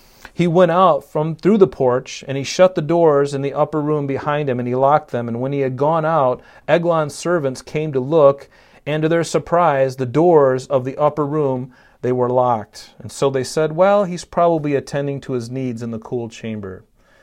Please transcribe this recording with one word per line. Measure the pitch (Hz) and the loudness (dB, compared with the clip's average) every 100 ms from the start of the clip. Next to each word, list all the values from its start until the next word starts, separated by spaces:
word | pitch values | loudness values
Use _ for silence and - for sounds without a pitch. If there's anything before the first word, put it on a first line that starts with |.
| _ _ - | _ _ -10
he | - 175 | -2 0
went | 165 180 | 4 4
out | 170 185 143 | 6 4 4
from | - 156 160 156 | -2 -4 -4 -2
through | 170 214 | 2 4
the | 185 | 4
porch, | - 131 127 135 - - | 2 0 0 -4 -12 -8
and | 139 | -8
he | |
shut | 135 - 185 | -4 2 2
the | 185 | 2
doors | 151 170 165 143 143 | -2 2 4 4 2
in | 139 | -2
the | 139 | -4
upper | 127 151 156 | -2 -2 -2
room | 147 151 143 | -2 -2 -2
behind | 131 - 147 143 | -4 -4 -4 -2
him, | 123 | -4
and | 123 | -2
he | |
locked | 127 135 147 - | 0 2 2 0
them. | 123 120 | -8 -6
And | 117 | -6
when | 131 | -4
he | 143 | -2
had | 135 127 | -4 -2
gone | 143 165 156 | 0 0 0
out, | 160 131 123 - - - | 0 0 -2 -8 -12 -2
Eglon's | 160 170 165 147 | 0 2 0 -2
servants | - 170 175 139 127 | -6 -2 -2 -2 -6
came | - 156 156 | -8 -6 -4
to | 139 | -4
look, | 127 160 139 139 - _ _ _ - | 0 4 6 4 -4 _ _ _ -6
and | 151 | -2
to | 160 | 0
their | 170 | 0
surprise, | 160 165 - 170 175 139 135 131 | 0 -4 0 0 2 2 0 -2
the | 127 | -4
doors | 127 170 160 135 127 127 | 2 4 6 4 2 0
of | 139 127 | -2 -2
the | 135 | -2
upper | 147 147 147 | -2 0 -2
room, | 151 139 131 131 - _ _ | -2 -2 -2 -8 -16 _ _
they | 123 | -2
were | 127 123 | 0 0
locked. | 127 123 117 101 - - - | 2 2 0 -4 -18 -20 -18
And | 107 | -16
so | - 139 | -2 -2
they | 135 | 0
said, | 127 - 156 156 | -4 -2 -2 2
"Well, | 185 202 | 2 2
he's | 190 175 | 0 -6
probably | - - 170 165 147 | -8 0 2 2 -2
attending | 139 127 143 143 139 | -4 -4 -6 -6 -8
to | - | -6
his | 127 113 | -6 -6
needs | 127 127 117 | -8 -6 -6
in | 120 | -8
the | 113 | -10
cool | - 127 117 | -8 -8 -8
chamber." | - 113 107 98 92 - _ _ _ | -10 -10 -10 -10 -14 -20 _ _ _